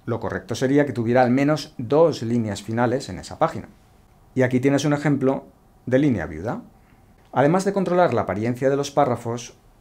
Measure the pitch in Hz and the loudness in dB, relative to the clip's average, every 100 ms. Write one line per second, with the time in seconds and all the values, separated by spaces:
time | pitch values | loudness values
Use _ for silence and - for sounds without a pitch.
0 | - 113 92 92 - 117 131 143 143 123 | -8 -6 -4 -6 -6 -4 2 2 2 0
1 | 110 123 120 131 143 151 - - 117 143 | 0 4 4 4 2 0 -4 -10 0 4
2 | 165 127 113 120 107 98 - 113 123 131 | 4 2 -2 -2 -2 -6 -6 -2 0 -2
3 | 113 85 - 92 160 107 - - _ _ | -6 -12 -10 -2 -2 -2 -14 -20 _ _
4 | _ _ _ 127 127 127 139 139 151 143 | _ _ _ 0 2 2 2 2 0 0
5 | 151 131 131 139 - _ _ _ - 127 | 0 0 0 -2 -6 _ _ _ -2 2
6 | 147 104 78 78 104 214 - _ _ _ | 2 0 -4 -8 -8 -8 -10 _ _ _
7 | _ _ _ 127 143 185 196 196 175 180 | _ _ _ 2 2 2 0 -2 0 2
8 | 170 113 95 95 113 123 135 139 139 147 | 2 2 -2 -2 -2 0 0 0 -2 0
9 | 135 113 117 120 - - _ _ | 0 0 -4 -8 -10 -20 _ _